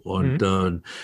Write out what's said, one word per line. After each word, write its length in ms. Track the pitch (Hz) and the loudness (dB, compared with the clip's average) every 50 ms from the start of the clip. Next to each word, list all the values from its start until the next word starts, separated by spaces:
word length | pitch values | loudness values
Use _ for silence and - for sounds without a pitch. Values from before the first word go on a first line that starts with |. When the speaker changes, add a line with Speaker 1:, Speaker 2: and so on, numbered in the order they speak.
Speaker 1:
Und, 400 | - 92 92 92 92 131 131 156 | -8 -4 -2 0 2 2 2 2
Speaker 2:
Mhm. 360 | 104 95 95 95 92 92 87 | 2 2 2 2 2 0 -2
Speaker 1:
äh, 20 | 85 - - - - | -4 -6 -12 -14 -16